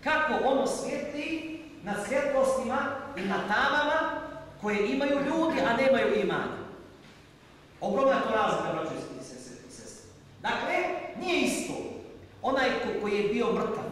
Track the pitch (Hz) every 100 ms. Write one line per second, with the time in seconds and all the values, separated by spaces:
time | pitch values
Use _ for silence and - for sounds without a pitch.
0 | - 311 - - 254 269 - - - 285
1 | - 294 330 320 - - - - 208 202
2 | 202 269 285 262 262 - 233 262 269 -
3 | - - 196 196 196 214 285 285 294 302
4 | 320 - - - - - 208 208 208 269
5 | 277 285 277 330 320 277 262 233 269 240
6 | 214 208 185 165 - - - - - -
7 | - - - - - - - - 190 262
8 | 269 269 - 220 196 165 - - - -
9 | - - - - - 120 - - - -
10 | - - - - - - - 359 359 359
11 | - - 359 - - - - - - -
12 | - - - - 240 269 254 233 233 -
13 | 208 202 - 240 233 - - - -